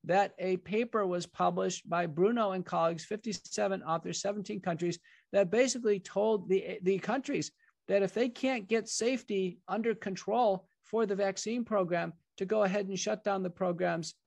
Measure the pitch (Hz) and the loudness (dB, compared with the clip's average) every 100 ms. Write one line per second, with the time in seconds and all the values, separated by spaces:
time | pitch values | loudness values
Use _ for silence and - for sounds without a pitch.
0 | 160 185 190 - 185 185 165 214 233 226 | 2 2 2 -2 -2 -2 -2 -2 0 0
1 | 190 175 175 - 180 175 185 180 - 170 | 0 -2 -4 0 0 2 -2 -4 -4 -2
2 | 175 151 196 240 208 185 180 175 165 165 | -2 2 2 4 0 -2 -2 0 2 0
3 | - 214 220 185 - - 202 190 - 165 | -8 -8 -6 -8 -8 -2 0 -2 -2 -4
4 | 175 170 190 208 196 208 185 165 175 165 | -2 -4 -4 -4 -6 -6 -4 -2 -2 -4
5 | _ - _ 196 190 220 262 254 233 202 | _ -20 _ 2 2 4 2 2 0 0
6 | - 196 220 214 175 190 170 185 185 196 | 0 0 2 0 2 0 0 -2 0 0
7 | 190 262 277 262 151 _ _ _ - 196 | 0 -2 -2 -4 -4 _ _ _ 0 2
8 | 196 214 254 - 262 247 190 226 208 - | 2 2 -2 0 -2 -2 0 -2 0 -2
9 | 226 262 - 196 185 175 - 208 226 208 | 0 -2 -2 0 0 -4 -6 -2 0 -2
10 | 208 185 - 226 233 185 _ _ _ 220 | -4 -6 -2 2 4 2 _ _ _ 0
11 | 220 196 196 190 208 240 233 208 175 170 | 0 2 0 -2 -4 -4 0 0 2 0
12 | 170 - _ - 190 214 196 208 196 190 | -2 -8 _ -8 0 2 4 2 -2 -4
13 | 214 214 208 196 185 175 185 175 180 170 | -2 -2 -2 0 -2 -2 -2 2 0 0
14 | 160 - | -4 -12